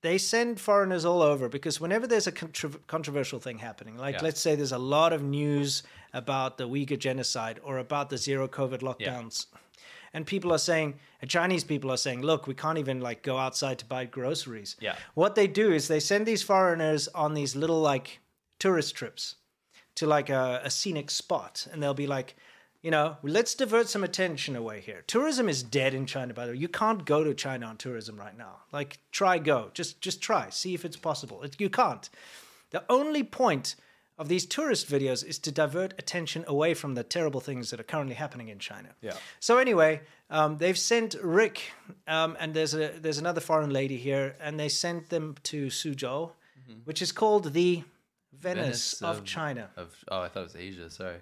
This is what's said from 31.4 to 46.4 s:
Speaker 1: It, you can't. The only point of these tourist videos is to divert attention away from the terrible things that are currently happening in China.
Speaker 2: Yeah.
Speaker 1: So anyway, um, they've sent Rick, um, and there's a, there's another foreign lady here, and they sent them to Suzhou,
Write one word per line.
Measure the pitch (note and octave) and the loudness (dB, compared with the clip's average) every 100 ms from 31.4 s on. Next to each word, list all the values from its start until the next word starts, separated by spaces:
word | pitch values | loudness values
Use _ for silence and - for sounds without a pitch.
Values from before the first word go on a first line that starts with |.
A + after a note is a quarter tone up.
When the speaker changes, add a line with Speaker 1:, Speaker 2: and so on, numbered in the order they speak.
Speaker 1:
It, | C#3 - | -12 -2
you | G3 | 0
can't. | G3 A3 A#2+ - - - - - - _ | 4 2 2 -10 -20 -20 -20 -20 -20 _
The | F3+ - | -8 2
only | B3+ D4 D4+ | 2 4 0
point | B3+ - B3+ C#3+ - - _ _ _ - | -2 2 2 2 -2 -10 _ _ _ -12
of | D3+ | -2
these | F3+ - | 0 0
tourist | - D4+ A3+ - | -2 0 0 2
videos | C#3+ C3+ B2 - | 0 2 -2 -4
is | - | -6
to | - | -4
divert | C#3+ D3+ D#3 F#3+ F#3+ | 0 0 0 -4 -6
attention | - F3+ D#3+ D#3+ E3+ | -6 -4 -4 -6 -2
away | C#3+ D#3+ | 2 2
from | E3 D3 B2 | 2 -2 -4
the | A2+ | -4
terrible | F3 D#3 C3+ | -2 0 -2
things | C3 C3 A2+ | -6 -8 -8
that | A#2 | -10
are | |
currently | A2+ D#3+ C3+ A2+ | -6 -4 -4 -6
happening | D3 B2 A2+ | -8 -10 -14
in | G2+ | -12
China. | - G2 G2+ - | -14 -14 -18 -12
Speaker 2:
Yeah. | A2 - - - | -10 -10 -12 -8
Speaker 1:
So | - A#3+ | 4 6
anyway, | C4 F#3+ D#3 D3+ - - _ | 8 8 6 6 -4 -20 _
um, | D#3 D3+ D3+ | 2 2 4
they've | E3+ F#3 | 2 2
sent | - A#3 A3+ - | 2 2 2 -2
Rick, | F3+ F3 A3 A3 - - - - - | 2 4 4 0 -12 -14 -20 -16 -2
um, | D#3+ D#3+ E3 | 2 2 0
and | D#3+ | -4
there's | D#3 D#3 | 0 0
a, | D#3 D#3 - | 0 -2 -2
there's | D#3 D3 | -4 -2
another | E3 E3 | 0 -2
foreign | - D#3+ D3 | 2 2 4
lady | C3+ C3+ C3 | 0 0 -2
here, | C3 C3+ C#3 C3+ | 0 0 0 -4
and | D3+ D3+ | -8 -4
they | D3+ | -2
sent | - F3 E3+ E3 | 0 -2 -4 -2
them | E3+ D#3 C#3 | -2 -2 -8
to | - D3+ C3+ | -6 -4 -4
Suzhou, | - D#3 C3+ B2+ C#3 E3 - | -4 -4 -4 -4 -4 -6 -12